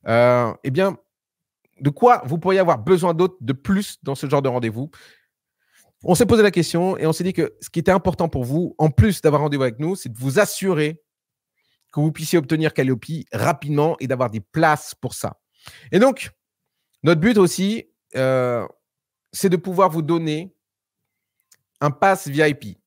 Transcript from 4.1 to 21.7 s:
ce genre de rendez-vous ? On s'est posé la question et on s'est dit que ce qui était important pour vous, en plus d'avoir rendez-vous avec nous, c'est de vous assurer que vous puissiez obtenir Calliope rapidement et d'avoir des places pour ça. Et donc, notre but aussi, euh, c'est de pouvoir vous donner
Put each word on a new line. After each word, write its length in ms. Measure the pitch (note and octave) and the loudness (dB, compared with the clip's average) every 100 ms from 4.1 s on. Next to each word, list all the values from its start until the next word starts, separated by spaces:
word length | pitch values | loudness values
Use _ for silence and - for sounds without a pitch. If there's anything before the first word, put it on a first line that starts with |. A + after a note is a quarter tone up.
ce 120 | C#3 C#3 | -8 -2
genre 140 | C#3+ | 0
de 80 | C3+ | 0
rendez-vous ? 400 | B2 A2+ A2 D3 - - _ _ _ _ _ _ _ _ _ | -2 -4 -6 -10 -14 -20 _ _ _ _ _ _ _ _ _
On 120 | - | 0
s'est 100 | F3+ | 2
posé 160 | G#3+ A3 | 4 6
la 100 | G#3 | 4
question 460 | F3+ D#3 E3+ F#3 - | 2 -2 -2 -2 -2
et 80 | |
on 80 | D#3 | -2
s'est 100 | D#3+ | -2
dit 100 | F3+ | -4
que 200 | F#3 D#3 _ | -2 -4 _
ce 80 | - | -8
qui 100 | E3+ | -4
était 120 | F#3 | 2
important 360 | F#3 F#3 - E3 | 2 0 -2 -4
pour 160 | C#3 | -4
vous, 300 | B2 D3+ F3+ - | -4 -2 -4 0
en 100 | D#3 | 2
plus 320 | - G#3+ F3+ | 4 4 4
d'avoir 220 | D#3 C#3+ | 2 2
rendez-vous 200 | D3 C#3+ | 0 0
avec 160 | B2+ A2+ | -2 -2
nous, 160 | D#3 | -6
c'est 140 | F#3+ C3 | -6 -10
de 80 | A2 | -6
vous 220 | C3+ C#3 | -2 0
assurer 640 | G#3 - F#3+ D#3+ D3+ E3 _ _ _ _ _ _ _ _ _ | 0 -2 -2 0 -2 -6 _ _ _ _ _ _ _ _ _
que 60 | - | -2
vous 120 | D3+ | -2
puissiez 280 | D3+ D#3+ F3 | -2 -2 -2
obtenir 340 | C3+ D#3+ D#3 | 0 -2 -2
Calliope 320 | - C3 B2+ - D#3+ - | 0 -2 -2 -6 -12 -10
rapidement 680 | G#2+ A#2 D3+ C#3+ D3 D#3 - | -4 -2 -2 -2 0 0 -2
et 80 | B2+ | -6
d'avoir 220 | B2+ B2 | -2 -2
des 100 | G#2+ | -4
places 560 | - D#3+ D#3+ D3 - | -8 0 2 0 -4
pour 180 | - - | -12 -12
ça. 260 | - - - _ _ - - B2+ | -8 -12 -12 _ _ -20 -20 -2
Et 80 | F#3 | 4
donc, 320 | C4 - - _ _ _ _ _ _ _ | 4 2 -12 _ _ _ _ _ _ _
notre 180 | C#3+ E3+ | 0 2
but 160 | G3+ G#3+ | 4 4
aussi, 500 | F3+ - F#3+ A3+ - _ _ | 2 2 -4 -4 -12 _ _
euh, 520 | - C3 C3 B2 A#2+ E2+ _ _ _ _ _ _ | -4 0 0 -2 -4 -6 _ _ _ _ _ _
c'est 180 | - G3 | -4 0
de 80 | F3 | 0
pouvoir 320 | F#3+ F3+ F#3 | -2 2 2
vous 120 | D#3+ | 2
donner 520 | D3+ E3+ D#3+ D3+ F#3 _ _ _ _ _ _ _ _ _ _ _ _ | -2 -2 -2 -6 -10 _ _ _ _ _ _ _ _ _ _ _ _